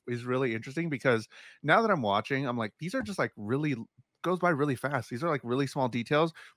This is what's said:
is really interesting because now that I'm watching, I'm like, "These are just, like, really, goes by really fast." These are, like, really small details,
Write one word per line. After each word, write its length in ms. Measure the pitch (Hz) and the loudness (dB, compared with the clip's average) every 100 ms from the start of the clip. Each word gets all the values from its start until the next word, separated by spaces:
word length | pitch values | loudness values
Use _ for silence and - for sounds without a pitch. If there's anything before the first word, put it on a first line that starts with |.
| - | -8
is 160 | 120 123 | -6 -2
really 280 | 127 131 | -2 0
interesting 360 | 113 127 143 170 | -4 -6 -4 -4
because 380 | 135 139 117 - - - - | 0 2 2 0 -14 -20 -4
now 180 | 147 190 | 4 4
that 80 | 226 | 4
I'm 120 | 175 | 2
watching, 420 | 107 101 - 135 139 | 2 2 2 -2 -2
I'm 100 | 120 | -2
like, 160 | 107 - | -4 -6
"These 140 | 165 | -6
are 80 | 269 | -6
just, 160 | 214 190 | -4 -2
like, 120 | 120 - | -4 -4
really, 400 | 104 135 151 113 - _ _ _ | -4 -2 0 -2 -6 _ _ _
goes 160 | 170 180 | -2 2
by 120 | 175 | 2
really 240 | 139 147 127 | 2 0 0
fast." 340 | 131 139 - | -2 -4 -4
These 140 | 123 | -4
are, 60 | 165 | -2
like, 120 | 151 | -2
really 220 | 117 127 139 | -2 -2 0
small 220 | 147 127 | 0 -2
details, 440 | 120 113 147 165 - - | -2 0 2 2 -2 -18